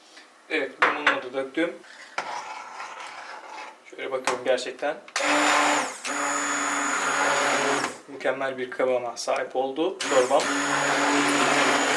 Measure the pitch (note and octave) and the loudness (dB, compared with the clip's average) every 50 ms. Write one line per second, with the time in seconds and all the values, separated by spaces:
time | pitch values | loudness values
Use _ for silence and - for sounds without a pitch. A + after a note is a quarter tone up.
0 | - - - - - - - - - - D#3 D3+ C3+ C3 - - - - - D3 | -20 -20 -20 -20 -20 -20 -20 -20 -8 -4 -2 -2 -2 -4 0 2 2 2 2 2
1 | D3 - C#3+ C3+ B2+ B2 B2 C3+ C3 - - D#3+ E3 - - - - - - - | 2 0 0 0 -4 -4 -4 -4 -4 -2 0 0 0 0 -2 -10 -16 -20 -18 -18
2 | - - - - - - - - - - - - - - - - - - - - | -18 -12 -10 -10 -8 -6 -8 -8 -8 -10 -12 -12 -12 -12 -12 -12 -12 -12 -12 -12
3 | - - - - - - - - - - - - C3 - - - - - - - | -12 -12 -12 -14 -14 -14 -14 -16 -16 -14 -14 -14 -14 -16 -16 -20 -20 -18 -14 -10
4 | C3 - G#2 G#2 - C3 B2+ B2 B2 C3 B2+ B2+ - C3 - - C#3+ D3 D#3+ - | -6 -4 -4 0 0 0 0 0 2 2 2 2 0 -6 -8 -4 -4 -4 -4 -4
5 | - - - - C#4+ D4 D4 D4 D4 - - - - - - - - - - - | -10 -6 -4 0 2 2 4 4 4 4 4 4 4 4 2 2 0 -4 -8 -8
6 | - - D3 - F#3+ - - - - - - - F#3+ - - - - - - - | -8 -6 -4 -2 -2 -2 -2 -2 -2 -2 -2 -2 -2 -2 -2 -2 -2 0 0 0
7 | - - - - D2+ D2 D2 - C#2+ C#2+ - - E2+ - C#2+ - - - - - | 0 0 0 2 2 2 2 2 2 2 2 2 2 2 0 0 -2 -4 -8 -12
8 | - - C3+ A#2+ - C3+ B2+ C3+ C3+ C3+ B2+ B2+ B2 B2+ - - C3 B2+ B2+ B2 | -16 -16 -14 -2 -2 -2 0 0 -2 -4 -2 -4 -6 -6 0 0 2 4 4 2
9 | A#2+ A#2+ A2+ - - C3+ C3 C3+ C3 - - C3 B2+ C3+ C3+ D3+ E3 F#3 F#3+ - | 0 -2 -6 -4 -2 0 0 0 -2 -2 -2 -2 0 0 0 0 0 -2 0 -2
10 | - - C#3+ C3 B2 B2 C3+ D#3 - - C#3+ C#3+ C#3+ C#3+ - C#3+ C#3+ C#3+ C#3+ C#3+ | -2 4 4 4 6 6 4 4 4 2 0 0 0 0 2 2 2 2 2 2
11 | C#3+ C#3 - - C#3+ C#3+ C#3+ C#3+ C#3+ C#3 C#4+ C#4 C#4 C#4 C#4+ - - - - | 2 4 4 4 2 2 2 4 4 4 4 4 4 4 2 2 2 2 2